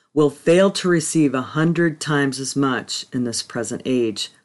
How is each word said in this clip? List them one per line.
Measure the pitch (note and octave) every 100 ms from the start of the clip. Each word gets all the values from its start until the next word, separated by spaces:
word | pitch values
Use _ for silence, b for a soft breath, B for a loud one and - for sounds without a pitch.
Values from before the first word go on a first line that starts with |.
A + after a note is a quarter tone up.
| b
will | D3 C#3+
fail | - E3 F3 G3
to | F#3+ F3+
receive | E3+ - E3 C#3+
a | B2+
hundred | B2+ D3+ E3 E3 E3+ D3+
times | D3+ D3 C#3 C3
as | C3 C#3
much | C#3 A#2+ - - -
in | B2+
this | A#2+ A2+
present | - B2 G#2+ A#2+
age, | - B2+ A2+ G2 - b